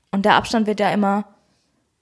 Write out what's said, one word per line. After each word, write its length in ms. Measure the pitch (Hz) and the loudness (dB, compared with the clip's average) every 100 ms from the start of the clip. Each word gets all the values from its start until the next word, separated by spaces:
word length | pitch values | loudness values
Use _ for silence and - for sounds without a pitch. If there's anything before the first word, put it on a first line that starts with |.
| _ | _
Und 140 | 196 202 | -2 2
der 80 | |
Abstand 320 | 151 - 226 214 | 2 2 -2 -2
wird 100 | 208 | -2
ja 120 | 196 | -2
immer, 320 | 202 196 202 208 _ _ _ _ _ _ _ | 0 0 -2 -6 _ _ _ _ _ _ _